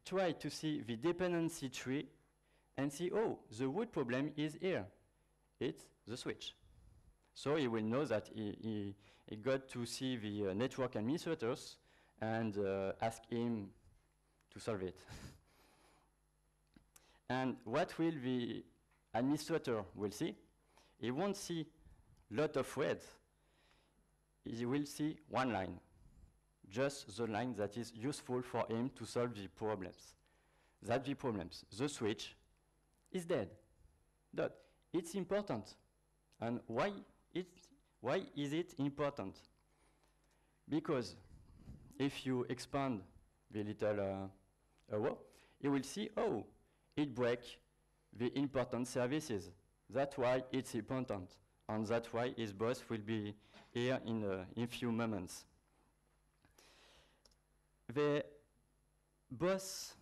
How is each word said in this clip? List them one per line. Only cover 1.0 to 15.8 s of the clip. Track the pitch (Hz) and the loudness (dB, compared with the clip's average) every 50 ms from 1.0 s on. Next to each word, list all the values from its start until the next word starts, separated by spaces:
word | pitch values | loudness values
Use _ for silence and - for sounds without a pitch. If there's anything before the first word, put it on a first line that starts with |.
| 127 170 175 175 185 180 175 170 165 160 160 - 143 127 | 2 2 2 4 2 2 4 4 2 2 0 -2 -4 -6
tree | - - - 127 131 147 262 - - - _ _ _ _ _ _ _ _ _ _ _ | -6 -4 -2 0 0 0 -2 -4 -10 -20 _ _ _ _ _ _ _ _ _ _ _
and | - 139 147 | -2 0 0
see, | 143 - 175 175 - | 0 0 0 2 2
oh, | 208 226 170 113 - - - 107 | 2 2 2 0 -4 -8 -10 -4
the | 110 131 135 | 0 0 0
root | 139 202 240 233 | 2 0 -2 0
problem | - 160 135 120 123 131 143 151 147 | 0 -2 0 2 2 2 0 0 0
is | 147 151 156 151 - | 0 -2 -2 -2 -2
here. | 180 190 170 117 92 92 - - _ _ _ _ _ _ _ _ _ _ _ - | 0 0 0 0 -2 -4 -10 -18 _ _ _ _ _ _ _ _ _ _ _ -4
It's | 117 139 - - - - - _ _ 101 | -2 -2 -2 -4 -12 -20 -20 _ _ -8
the | 117 | -8
switch. | 131 - - 107 - - - - - - - - - - - - - - - - _ _ _ _ | -6 -4 -6 -6 -6 -8 -10 -12 -12 -18 -20 -20 -20 -20 -20 -20 -20 -20 -20 -20 _ _ _ _
So | - - 135 151 | -6 0 2 2
he | 165 139 120 | 4 4 2
will | 113 113 110 | 2 2 2
know | 110 117 139 151 | 2 2 2 2
that | 127 110 104 101 - - | 2 2 0 0 -2 -6
he, | 113 107 104 - - | -4 -4 -4 -4 -4
he, | - 113 107 107 101 101 101 - - - - - _ | -4 -2 -2 -2 -2 -4 -6 -8 -14 -20 -20 -20 _
he | - 107 | -12 -10
got | 107 104 135 131 135 135 - | -4 0 0 0 0 -2 -6
to | - 123 120 | -6 -6 -6
see | 117 - - 131 131 127 | -4 -4 -2 -2 0 0
the, | 117 104 107 101 104 104 95 | 0 -2 -2 0 2 2 2
uh, | 92 | 2
network | 104 123 131 - 135 127 120 - | 2 0 0 0 -2 -2 -2 0
administrators | 107 107 120 156 170 - 170 160 - 113 117 139 - - - - - _ _ - - - _ _ - | 0 0 0 0 0 0 -2 -2 0 0 0 0 -2 -6 -10 -16 -18 _ _ -20 -20 -20 _ _ -4
and, | 110 110 110 113 113 110 98 101 | -2 0 2 2 0 2 2 2
uh, | 101 95 98 98 95 95 101 - | 2 2 2 2 2 0 0 0
ask | 110 113 - - - - | -2 -2 -2 -4 -6 -4
him | 120 117 120 120 117 107 98 95 - - - - - - _ _ _ _ _ _ _ _ _ _ | 0 0 2 2 0 -2 -4 -6 -12 -16 -20 -20 -20 -20 _ _ _ _ _ _ _ _ _ _
to | - 101 | -16 -8
solve | - 120 110 95 | -4 -4 -2 -2
it. | 92 90 - - | -2 -4 -6 -10
<laughs> | - - - - - - - - _ _ _ - - - _ _ | -14 -16 -14 -14 -14 -16 -16 -20 _ _ _ -20 -20 -20 _ _